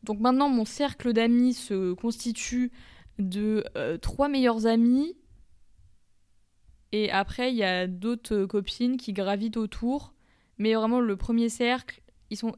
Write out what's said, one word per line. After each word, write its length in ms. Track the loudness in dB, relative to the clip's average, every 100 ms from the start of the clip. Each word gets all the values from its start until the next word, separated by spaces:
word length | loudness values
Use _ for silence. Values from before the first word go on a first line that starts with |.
Donc 180 | -6 0
maintenant, 280 | 2 4 4
mon 160 | 2
cercle 480 | 0 -2 -4 -2 0
d'amis 420 | 2 4 6 4
se 380 | 2 -4 -2 -2
constitue 800 | -2 -4 -4 -6 -6 -4 -2 -2 -4 -20 -20 -20 -6
de, 460 | -4 -2 0 0 -2 -4
euh, 200 | -4 -2
trois 320 | -4 0 0
meilleurs 380 | 4 2 4 2
amis. 500 | 4 6 4 2 -4 _ -20 -20 -20 -20 -20 -20 -20 _ _ _ _ _ _ _ -20 _
Et 200 | -2 0
après, 420 | 0 -2 -2 -2
il 40 | 0
y 60 |
a 240 | 0 0 -2
d'autres, 480 | -4 -4 -4 -2
euh, 120 | -2 0
copines 500 | -2 -4 -2 -2 -2
qui 160 | -4
gravitent 440 | -4 -2 -2 -2 -4
autour. 580 | -6 -4 -2 -2 -6 _ _ _ _ _
Mais 160 | 0
vraiment, 260 | 2 2 2
le 160 | 0 -2
premier 320 | 0 2 0
cercle, 540 | 0 0 0 -4 -18 _ _ _
ils 60 | -6
sont, 160 | -6